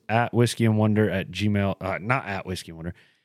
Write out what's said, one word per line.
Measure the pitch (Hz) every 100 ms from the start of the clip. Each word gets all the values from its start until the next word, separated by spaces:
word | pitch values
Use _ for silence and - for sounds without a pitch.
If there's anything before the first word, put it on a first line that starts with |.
| -
at | 113 117
whiskey | 110 120 - 113
and | 107
wonder | 110 107 107
at | 92 85
gmail, | 90 104 101 98 -
uh, | 92 82
not | 104 127 98
at | 98 -
Whiskey | 90 -
and | 82
Wonder. | 85 - _ _